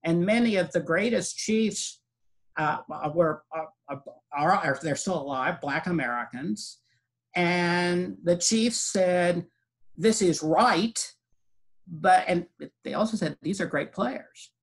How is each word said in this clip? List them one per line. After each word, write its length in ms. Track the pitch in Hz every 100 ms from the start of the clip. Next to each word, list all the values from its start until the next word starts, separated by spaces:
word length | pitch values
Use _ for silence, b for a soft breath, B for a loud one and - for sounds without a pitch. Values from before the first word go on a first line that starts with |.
| 165
And 200 | 170 180
many 300 | 226 233 196
of 160 | 170
the 80 | 175
greatest 580 | 151 165 220 220 175 -
Chiefs, 640 | - 220 220 190 - - _ _ _ _ _ -
uh, 200 | 151 - - 151 151
were, 300 | 156 160 151 _
uh, 420 | 160 156 _ - 139 - - _
are, 180 | 143 156
are, 260 | 196 160 131
they're 140 | 160 139
still 260 | - 175
alive, 380 | 139 135 131 180
black 280 | 143 143 160
Americans. 920 | 170 127 120 117 127 156 214 - - _ _ _ _ _ -
And 800 | 175 180 175 175 175 175 180 196
the 140 | 170 175
Chiefs 420 | - 220 233 233
said, 680 | - 202 185 180 175 175 170 _ _ _ - -
"This 240 | 196 220
is 200 | 185 156
right." 560 | 156 160 247 175 226 - - - _ _ _ _ _ - -
But, 360 | 165 180 185 185
and 180 | 180 - _ - _
they 100 | 147
also 240 | 139 226 220
said, 200 | 156 143
"These 180 | 151 185
are 60 | 170
great 260 | 147 -
players." 600 | - 233 - - - - _